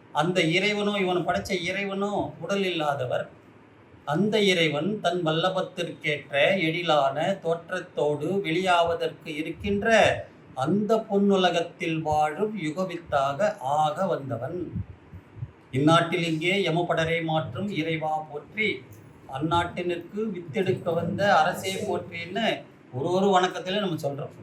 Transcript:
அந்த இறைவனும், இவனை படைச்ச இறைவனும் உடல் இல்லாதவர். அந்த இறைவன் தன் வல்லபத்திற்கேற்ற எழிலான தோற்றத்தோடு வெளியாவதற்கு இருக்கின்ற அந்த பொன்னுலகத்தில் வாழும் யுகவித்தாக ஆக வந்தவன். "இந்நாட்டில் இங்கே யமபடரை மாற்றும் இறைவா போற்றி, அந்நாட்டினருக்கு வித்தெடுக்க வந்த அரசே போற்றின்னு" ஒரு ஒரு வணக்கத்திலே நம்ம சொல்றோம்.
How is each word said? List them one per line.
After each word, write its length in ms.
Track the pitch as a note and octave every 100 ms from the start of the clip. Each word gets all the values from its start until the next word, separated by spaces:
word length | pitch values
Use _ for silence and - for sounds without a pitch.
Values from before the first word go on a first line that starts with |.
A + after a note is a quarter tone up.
| -
அந்த 300 | - D#3+ F3+
இறைவனும், 520 | E3 F3 G3+ G#3 G3+
இவனை 280 | G3+ F#3 F3+
படைச்ச 400 | E3 G3 G3 F#3+
இறைவனும் 800 | F3 F#3+ G3+ F#3+ G3+ G3 - -
உடல் 240 | E3+ G3+
இல்லாதவர். 640 | F#3+ E3+ D3+ C#3 B2+ - - - - - - - - -
அந்த 380 | - D3+ G#3 G#3+
இறைவன் 580 | G3+ F3+ D#3+ D#3 F3 G#3+
தன் 260 | F3 F3 D#3+
வல்லபத்திற்கேற்ற 1300 | D#3+ F3+ F#3 E3+ - E3 - D#3 D3 - C#3 D#3 G3
எழிலான 800 | E3 E3 E3 D3+ C3+ D3+ E3+ G3
தோற்றத்தோடு 1000 | E3 E3 - F#3 E3+ - D3 D3 D#3 G3
வெளியாவதற்கு 840 | D#3+ E3 F#3 F3 E3+ E3 E3 - D#3+
இருக்கின்ற 1000 | D3+ E3 E3 G3+ G3+ G#3+ A3+ D#3 - - - -
அந்த 420 | - C#3 G3 G#3 A3
பொன்னுலகத்தில் 1080 | - G3+ G3+ F#3+ F3+ E3+ E3+ - E3+ D#3+
வாழும் 600 | D3+ D3+ D3+ D3+ G#3+ G#3+
யுகவித்தாக 960 | D#3 D#3 F3+ E3+ - D3 C3+ C#3 G#3 -
ஆக 480 | B2+ D3 D3+ D3+ F#3+
வந்தவன். 800 | C#3+ C3+ A2+ B2+ F3+ D#3+ - - - - - - - - - -
"இந்நாட்டில் 640 | B2+ D3+ E3 E3 F3 E3+
இங்கே 340 | D#3+ E3+ G3+ F3
யமபடரை 580 | D#3+ F3 E3+ D#3+ E3
மாற்றும் 440 | E3 D#3 C#3 - G3+
இறைவா 480 | D3+ D#3+ D#3+ D#3 D#3
போற்றி, 680 | D#3+ - - G#3 G#3+ - - - - - -
அந்நாட்டினருக்கு 960 | C3 D#3+ E3+ F3 F3+ F3 E3+ - G3+ A3
வித்தெடுக்க 600 | F3 - E3+ F#3 F#3 F3+
வந்த 420 | E3 E3+ F3+ G3+ F3
அரசே 380 | D#3 F#3 G3
போற்றின்னு" 880 | F#3+ G3+ F3 - E3+ E3+ G3 A3 D3 - - -
ஒரு 160 | B2 D3+
ஒரு 160 | F3+ G3+ F#3
வணக்கத்திலே 400 | F3+ F3+ E3+ G3+
நம்ம 140 | F#3+
சொல்றோம். 360 | D#3 C#3+ C#3 B2+ -